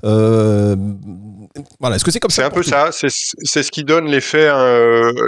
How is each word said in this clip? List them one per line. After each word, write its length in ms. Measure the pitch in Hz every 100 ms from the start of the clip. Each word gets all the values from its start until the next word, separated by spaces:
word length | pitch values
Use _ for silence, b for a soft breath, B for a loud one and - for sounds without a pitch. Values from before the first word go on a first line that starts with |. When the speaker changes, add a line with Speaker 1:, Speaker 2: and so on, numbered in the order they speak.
Speaker 1:
Euh... 680 | 107 110 110 113 107 104 104 98 101 98 95 92 104 98 104 - 143 -
Voilà, 160 | 127 113
est-ce 80 |
que 60 | 175
c'est 100 | 202
comme 100 | 208
Speaker 2:
C'est 100 | 156
Speaker 1:
ça 60 | 135
Speaker 2:
un 40 |
Speaker 1:
pour 100 | 165
Speaker 2:
peu 40 |
Speaker 1:
tout ? 60 | 175
Speaker 2:
ça, 180 | 143 156
c'est, 160 | - 139
c'est 520 | - - - 147 151
ce 80 | 139
qui 140 | -
donne 220 | 143 160 156
l'effet, 420 | 143 - 151 156
euh, 640 | 139 127 120 117 117 117 120